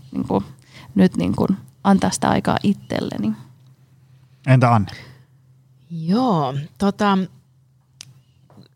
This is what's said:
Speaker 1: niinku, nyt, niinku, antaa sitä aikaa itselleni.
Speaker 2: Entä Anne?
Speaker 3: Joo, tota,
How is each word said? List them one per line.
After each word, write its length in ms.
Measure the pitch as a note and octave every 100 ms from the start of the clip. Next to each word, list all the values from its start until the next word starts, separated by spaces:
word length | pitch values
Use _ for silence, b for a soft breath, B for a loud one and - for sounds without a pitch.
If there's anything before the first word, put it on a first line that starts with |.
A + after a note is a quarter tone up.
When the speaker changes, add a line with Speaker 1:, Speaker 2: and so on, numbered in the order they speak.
| -
Speaker 1:
niinku, 300 | - - G2 - - B B B
nyt, 220 | - F#2 -
niinku, 300 | F3+ - A2 F#3+ - _
antaa 260 | G3 G3 F#3+
sitä 200 | - -
aikaa 260 | - - -
itselleni. 680 | G#3 G3 - - - - A3 G#3+ - - - _ _ _ _ _ _ _ C3+
Speaker 2:
Entä 280 | C3 B2
Anne? 160 | A#2 G2 B B B B _ _ _ _ _ -
Speaker 3:
Joo, 640 | E3 D#3+ G#3+ C4 E3+ C3 C#3 D3+ -
tota, 400 | G3 G3 G#3 G3 F#3 - _ _ _ _ _ - - - _ _ _ - -